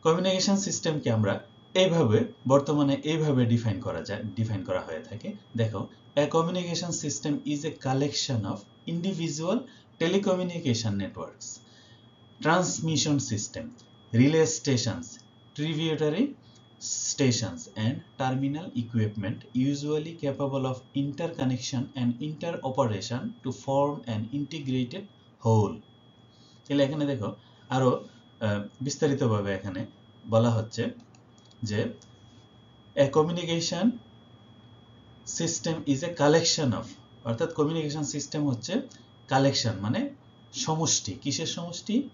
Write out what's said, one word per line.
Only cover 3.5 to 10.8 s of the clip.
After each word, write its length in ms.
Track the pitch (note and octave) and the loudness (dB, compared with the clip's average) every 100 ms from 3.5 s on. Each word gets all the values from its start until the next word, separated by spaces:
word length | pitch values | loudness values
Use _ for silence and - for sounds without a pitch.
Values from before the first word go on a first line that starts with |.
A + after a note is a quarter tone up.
| A#2 A2+ F#2 | 4 2 -2
করা 220 | F#2 E2 E2 | -4 -6 -6
যায়, 120 | G2+ G#2+ F#2+ | -6 -6 -4
ডিফাইন 240 | A2+ G2+ | -2 -2
করা 180 | F2+ F2+ E2+ | -2 -4 -4
হয়ে 140 | D#2 - | -10 -10
থাকে। 200 | G#2 - G3+ - A2+ | -12 -10 -12 -10 -2
দেখো, 240 | A2 G2 - - - - | -2 -2 -8 -12 -4 0
a 100 | D3 D#3+ | 2 4
communication 560 | E3 F3+ F3 E3+ C3+ - | 2 0 -2 -4 -4 -4
system 300 | D3+ - D#3 C#3+ - | -4 -4 -2 -2 -2
is 60 | D3 D#3 | -4 -4
a 20 | - C3 | -6 -2
collection 540 | C3+ D3 - - A#2 G2 | 0 0 -2 -2 0 -2
of 60 | G2+ - - - | -6 -10 -14 -6
individual 640 | E3+ F#3 E3 E3 D3 E3 A#3 - - - - | -2 -2 -2 -4 -2 0 -2 -2 -18 -20 -2
telecommunication 920 | E3 G3 G3+ F#3 F3+ E3+ C#3+ A2+ | 2 2 2 2 0 -2 0 0